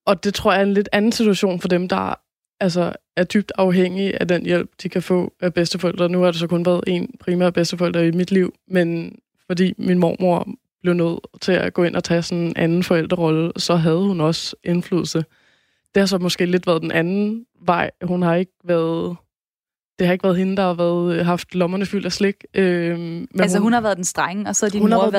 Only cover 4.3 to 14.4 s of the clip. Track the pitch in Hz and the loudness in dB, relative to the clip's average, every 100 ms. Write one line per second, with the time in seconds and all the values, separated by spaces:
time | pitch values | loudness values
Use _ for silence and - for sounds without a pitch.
4.3 | 170 175 175 - _ 180 185 - 180 - | 0 0 -2 -2 _ -6 -6 0 -2 -2
5.3 | - 180 175 170 180 175 180 175 180 180 | -4 -4 0 -2 0 -4 0 0 2 2
6.3 | 165 170 170 175 175 - 180 - - - | 2 -2 0 2 0 0 -2 -4 -8 -4
7.3 | 180 180 175 170 170 175 170 165 170 180 | 0 2 2 -2 0 -2 2 0 0 2
8.3 | 190 180 - - 185 170 170 165 - _ | 2 0 -4 -4 0 0 -2 -6 -12 _
9.3 | _ - 180 185 - 190 180 170 - 185 | _ -8 0 0 0 0 2 2 2 0
10.3 | 170 - - _ _ 175 175 170 165 - | 0 -2 -10 _ _ -2 0 0 -4 -10
11.3 | - - 180 180 185 175 - - 170 165 | -10 0 0 0 0 0 0 -2 -2 -2
12.3 | 175 170 - 165 170 180 170 156 180 165 | -4 -4 0 0 2 2 0 0 0 2
13.3 | 156 165 - - 175 160 165 196 180 156 | 2 0 -4 0 2 4 2 2 2 0
14.3 | 165 | 0